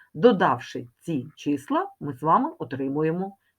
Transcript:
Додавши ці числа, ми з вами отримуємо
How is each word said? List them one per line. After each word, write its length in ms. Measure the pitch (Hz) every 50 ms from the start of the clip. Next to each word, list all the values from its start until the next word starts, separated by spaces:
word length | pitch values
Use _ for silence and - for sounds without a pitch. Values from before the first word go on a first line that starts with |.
| _ _ -
Додавши 720 | 147 180 247 220 175 190 156 127 120 - - - 131 123 - _ _
ці 280 | _ - 165 131 120 151 -
числа, 540 | - - 147 143 139 - - 277 330 392 381 - -
ми 120 | - 147 135
з 100 | - 147
вами 280 | 160 170 220 262 320 330 -
отримуємо 760 | 160 - 139 131 135 135 139 147 156 160 165 180 190 196 196 _ _ _ _